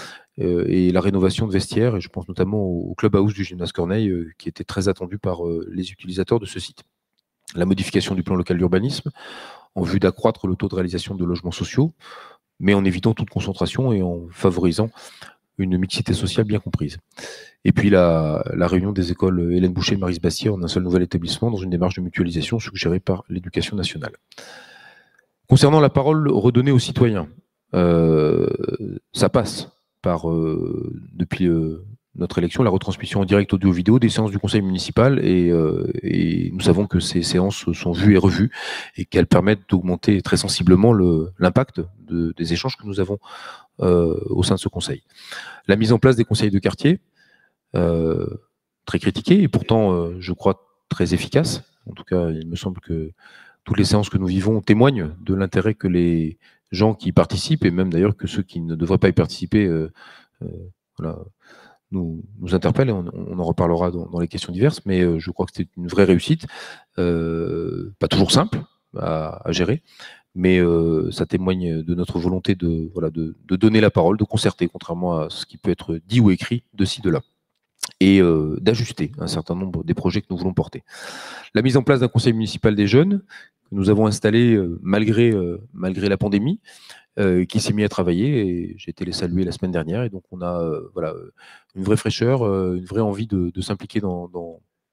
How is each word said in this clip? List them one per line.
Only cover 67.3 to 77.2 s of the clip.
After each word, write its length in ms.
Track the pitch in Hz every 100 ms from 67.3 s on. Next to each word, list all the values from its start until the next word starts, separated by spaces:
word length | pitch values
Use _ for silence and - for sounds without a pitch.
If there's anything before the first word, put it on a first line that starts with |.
| 82 85 82 85 85 87 101
pas 100 | 160
toujours 240 | - 90
simple 300 | - 202 - - _ _ -
à, 520 | 90 80 78 85 -
à 40 |
gérer, 300 | 85 90 147 - - - - _ 92
mais, 240 | 92 92
euh, 500 | 87 85 82 80 85
ça 160 | - 87
témoigne 560 | 92 92 92 87 80
de 140 | 80 87
notre 240 | 90 87
volonté 340 | 85 92 -
de, 380 | 95 87 82 80
voilà, 160 | 92 80
de, 260 | 80 80 - -
de 80 | 92
donner 260 | 107 110
la 80 | 107
parole, 280 | 101 85 104
de 60 |
concerter, 440 | 107 110 104 - 87
contrairement 500 | - - 85 90 82
à 120 | 78
ce 160 | - -
qui 100 | -
peut 140 | 101
être 280 | 87 - 82 85
dit 120 | 120
ou 100 | 104
écrit 340 | 90 - 120 - 101
de 100 | 95
ci, 160 | -
de 80 | 95
là, 120 | 78